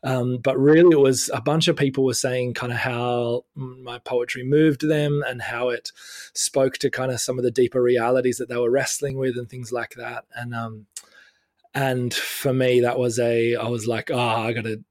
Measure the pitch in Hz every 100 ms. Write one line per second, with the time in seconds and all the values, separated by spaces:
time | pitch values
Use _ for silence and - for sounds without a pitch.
0 | - 131 123 127 127 131 135 156 175 160
1 | 139 127 - 131 117 156 165 156 143 131
2 | 131 120 131 127 123 117 120 117 127 120
3 | 123 120 120 120 - - 131 127 127 120
4 | - 127 120 131 127 147 160 147 151 151
5 | 147 147 135 123 107 120 123 117 - -
6 | - - - - - - 135 - 139 127
7 | 131 123 - 131 123 117 123 127 123 123
8 | 117 131 127 120 123 120 120 131 131 -
9 | 143 135 131 123 120 127 117 120 117 -
10 | 117 117 - - 120 117 113 107 104 -
11 | - - - _ _ _ _ 135 135 127
12 | 123 - - - 143 131 127 123 120 127
13 | 123 113 120 117 117 117 113 120 110 113
14 | - 123 120 113 113 117 113 110 -